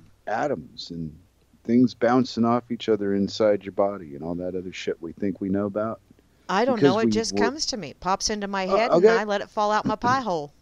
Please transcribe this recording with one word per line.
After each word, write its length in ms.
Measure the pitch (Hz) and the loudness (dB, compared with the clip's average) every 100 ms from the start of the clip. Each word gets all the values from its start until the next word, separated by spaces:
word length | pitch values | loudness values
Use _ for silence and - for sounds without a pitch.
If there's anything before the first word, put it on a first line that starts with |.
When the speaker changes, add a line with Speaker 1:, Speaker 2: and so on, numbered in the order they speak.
| 82 _ - | -12 _ -6
Speaker 1:
atoms 640 | 113 147 127 - - - | -2 -2 -4 -8 -16 -12
and 220 | 85 80 78 _ _ _ _ - | -8 -10 -12 _ _ _ _ 2
things 280 | 120 123 | 4 4
bouncing 520 | - 117 127 120 - 117 | 2 2 4 2 0 2
off 260 | 120 - | 0 -2
each 160 | 113 - | -6 0
other 260 | 107 101 | 0 2
inside 500 | 101 95 - 107 101 95 | 0 0 2 2 2 -2
your 80 | |
body 420 | 92 101 101 80 71 | 0 0 -2 -12 -10
and 80 | |
all 120 | 80 87 | -6 -6
that 200 | 90 92 | -6 -6
other 160 | 90 | -10
shit 300 | - - 87 | -8 -6 -6
we 100 | 82 | -8
think 300 | - 104 87 | -6 -4 -4
we 80 | 101 | -2
know 160 | 101 104 | -2 -2
about. 340 | 104 110 107 _ _ _ _ - | -4 -4 -8 _ _ _ _ -4
Speaker 2:
I 160 | 185 | 0
don't 120 | 254 240 | 2 4
Speaker 1:
Because 180 | - | 4
Speaker 2:
know. 60 | 214 | 4
It 60 | 226 | 2
Speaker 1:
we 40 | |
Speaker 2:
just 220 | 214 220 | 0 -2
Speaker 1:
were 60 | 196 | 0
Speaker 2:
comes 260 | 226 302 - | 0 -2 -6
to 100 | 240 | -6
me. 120 | 147 | -10
It 100 | - | -8
pops 300 | 180 196 - | -2 -2 -2
into 180 | 214 202 | -4 -4
my 180 | 196 185 | -4 0
Speaker 1:
Uh, 120 | 196 | 2
Speaker 2:
head, 140 | 240 | 4
and 140 | 165 208 | 6 6
Speaker 1:
okay. 120 | 226 | 4
Speaker 2:
I 80 | 214 | 2
let 160 | 202 | -2
it 80 | - | -4
fall 200 | - 208 | -2 0
out 140 | 214 208 | 0 0
my 120 | 214 | -2
pie 240 | 240 269 | 0 0
hole. 320 | 226 170 143 _ | 0 -4 -4 _